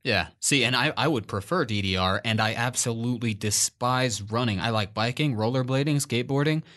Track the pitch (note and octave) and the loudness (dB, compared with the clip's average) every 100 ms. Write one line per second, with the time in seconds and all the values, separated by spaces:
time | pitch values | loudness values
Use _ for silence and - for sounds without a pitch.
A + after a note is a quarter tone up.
0 | C3 G2+ E2 - - C#3+ A2+ B2+ C#3+ G#2+ | -2 0 0 -4 2 4 4 2 0 2
1 | C#3 C3+ - G#2 - F3+ A#2+ G#2 F#2+ F#2 | 0 0 -2 -6 -2 -2 0 0 0 2
2 | F#2 G2 A#2 G#2+ A2 A2+ A#2+ A#2+ B2 A2+ | 2 0 0 0 0 0 -2 -2 -4 -2
3 | A#2+ A#2+ A#2 G#2 G#2+ - - - B2 B2+ | -2 -2 -2 -2 -2 0 -2 -2 0 2
4 | B2+ G2+ G2+ A2+ B2 G2 A2+ A2+ G2 G#2+ | 0 -2 -4 -2 0 0 0 0 -2 -2
5 | A#2 C3 D3+ G#2+ A2+ C3 B2+ C3+ C#3+ C#3+ | -2 0 -2 0 0 0 0 0 2 0
6 | - A#2+ B2 C#3 D3 D#3 - | 0 -2 0 0 2 0 -4